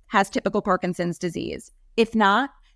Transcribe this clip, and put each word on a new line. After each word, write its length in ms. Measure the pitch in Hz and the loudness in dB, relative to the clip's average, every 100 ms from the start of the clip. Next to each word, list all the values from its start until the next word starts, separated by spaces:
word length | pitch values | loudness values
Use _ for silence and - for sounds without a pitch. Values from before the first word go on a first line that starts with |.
| - | -4
has 240 | 214 196 | 0 0
typical 320 | 247 202 208 | -2 -2 -2
Parkinson's 560 | 202 185 - 180 175 170 | 0 0 -2 -4 -4 -4
disease. 520 | 180 165 - 76 - _ _ - | -6 -6 -8 -10 -14 _ _ 0
If 200 | 220 226 | 2 4
not, 340 | 196 208 277 _ _ | 4 2 0 _ _